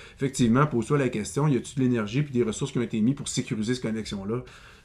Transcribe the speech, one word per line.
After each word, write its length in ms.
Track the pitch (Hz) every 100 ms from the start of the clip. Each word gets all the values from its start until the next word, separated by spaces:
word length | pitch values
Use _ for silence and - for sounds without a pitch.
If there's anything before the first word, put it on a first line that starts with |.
| - -
effectivement, 480 | 135 - 120 123 147
pose-toi 300 | 117 107 147
la 100 | 123
question, 400 | 107 101 - 151
y 80 | 120
a-tu 200 | - 139
de 40 |
l'énergie 420 | 127 120 104 131
puis 120 | 143
des 100 | 123
ressources 300 | 107 104 139
qui 60 | 135
ont 20 |
été 180 | 117 113
mises 160 | 113 139
pour 140 | 113
sécuriser 460 | - - 107 107 123
cette 80 |
connexion-là ? 600 | 113 110 104 101 98 120 123 - - -